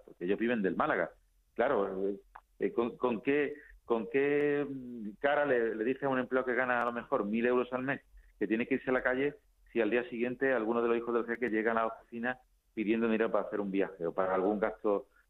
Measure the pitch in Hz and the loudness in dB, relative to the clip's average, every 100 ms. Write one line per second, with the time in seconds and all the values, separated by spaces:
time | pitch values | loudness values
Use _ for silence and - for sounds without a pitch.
0 | - - 87 98 113 120 92 85 147 117 | -10 -6 -2 0 0 0 0 0 0 0
1 | 80 - _ _ _ - 123 123 98 95 | -2 -6 _ _ _ 0 2 2 0 -2
2 | 98 98 - - - - 104 - 120 - | -2 -4 -10 -20 -20 -6 -4 0 -2 -2
3 | 127 110 139 143 143 - - - - 113 | -2 -2 0 0 0 -6 -14 -12 -4 -2
4 | 101 139 143 147 147 143 139 135 123 120 | 0 0 2 2 2 0 -2 -6 -10 -10
5 | 104 104 143 147 147 123 113 107 110 131 | -10 -2 0 2 2 2 2 0 -2 0
6 | 139 131 123 131 127 120 127 123 120 120 | 0 0 0 0 0 0 0 0 0 -4
7 | 117 131 101 113 117 123 123 127 131 131 | -2 -2 0 2 2 2 0 -2 -4 -6
8 | - - - - 101 113 120 127 - 127 | -8 -20 -20 -6 -2 0 0 -2 0 0
9 | 127 127 143 147 _ _ _ 117 107 120 | 2 0 -2 -4 _ _ _ 0 2 2
10 | 123 120 120 127 135 127 113 117 117 117 | 0 -2 -4 0 0 2 2 2 2 2
11 | 120 117 113 117 120 110 110 117 113 - | 2 0 0 -2 0 0 2 2 0 -4
12 | - 120 120 127 _ _ _ - 104 113 | -12 -6 -6 -6 _ _ _ -4 0 2
13 | 113 110 113 104 95 104 101 95 92 - | 2 2 2 0 -2 -4 -2 0 -2 -2
14 | 85 87 95 95 95 107 107 - 107 101 | -4 0 0 2 2 2 -2 -2 -2 -2
15 | - _ | -4 _